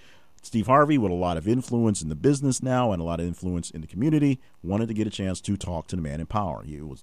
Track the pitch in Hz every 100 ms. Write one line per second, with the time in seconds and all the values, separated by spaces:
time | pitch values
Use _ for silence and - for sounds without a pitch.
0 | - - - - - 113 101 139 147 147
1 | 101 90 90 85 87 123 - 120 113 101
2 | 80 78 131 139 139 123 131 127 120 90
3 | 82 82 87 82 92 87 - 80 80 90
4 | 147 151 143 131 - - 82 101 113 107
5 | 107 - 95 90 - 98 - 85 - 92
6 | 76 76 80 107 95 58 60 76 76 67